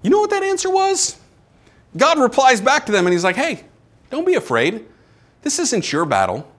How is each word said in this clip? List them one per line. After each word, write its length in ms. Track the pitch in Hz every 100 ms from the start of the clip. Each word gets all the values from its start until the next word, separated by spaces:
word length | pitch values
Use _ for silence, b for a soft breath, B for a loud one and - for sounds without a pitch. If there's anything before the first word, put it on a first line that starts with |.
You 80 | 190
know 120 | 403
what 100 | 415
that 120 | 415
answer 280 | 381 381 381
was? 460 | 370 381 381 - - _ _ _ b b b b 165
God 200 | 277 320
replies 440 | - - 262 247
back 240 | 208 294 -
to 60 |
them 120 | 208
and 80 | 180
he's 120 | 175
like, 120 | 185 180
"Hey, 280 | 320 269 - _ _ _ _
don't 160 | 269
be 120 | 359 339
afraid. 500 | - 117 135 220 - b b b b b
This 160 | - 285
isn't 340 | 330 226 -
your 140 | 143 165
battle. 440 | 107 95 101 156